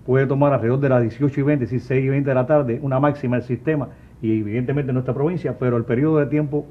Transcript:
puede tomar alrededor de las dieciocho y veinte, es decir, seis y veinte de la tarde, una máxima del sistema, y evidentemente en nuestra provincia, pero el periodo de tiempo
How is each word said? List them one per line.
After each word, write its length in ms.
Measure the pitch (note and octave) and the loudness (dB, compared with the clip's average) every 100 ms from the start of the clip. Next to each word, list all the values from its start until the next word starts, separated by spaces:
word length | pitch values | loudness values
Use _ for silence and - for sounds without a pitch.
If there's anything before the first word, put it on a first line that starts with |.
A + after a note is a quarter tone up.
| - | 0
puede 200 | C3 C3+ | 2 2
tomar 260 | C#3 C#3+ | 2 2
alrededor 280 | A#2 A2+ C3+ | 2 2 2
de 100 | C#3 | 2
las 120 | B2 | 2
dieciocho 380 | A#2 A2 C#3+ C3+ | 2 0 -2 0
y 40 | |
veinte, 200 | C#3+ D3 | 0 0
es 80 | A#2 | 0
decir, 160 | B2+ - | -4 -2
seis 160 | C3 | -2
y 60 | C3 | 0
veinte 200 | C#3 C#3 | 0 0
de 60 | B2+ | 0
la 100 | B2+ | 2
tarde, 340 | D3+ C3 A#2 | 2 2 -2
una 180 | C#3 C3 | -2 0
máxima 380 | D3 C#3+ B2+ B2 | 0 0 -2 -2
del 80 | A#2+ | -2
sistema, 440 | B2 - D#3 B2 - - - | -4 -2 -2 -4 -12 -20 -6
y 180 | A2 A2 | -2 0
evidentemente 500 | G#2+ A2+ B2 C#3 C3 | -2 -4 -2 -2 -2
en 60 | B2+ | -2
nuestra 180 | B2+ | -2
provincia, 420 | A2+ D3+ F3+ D3 - | -2 -2 -2 -4 -2
pero 200 | B2+ A#2+ | 0 0
el 80 | A2 | 0
periodo 320 | A#2 D#3 D#3 | 0 2 2
de 80 | C#3 | 2
tiempo 400 | D3+ D3 D3 - | 0 -2 -4 -6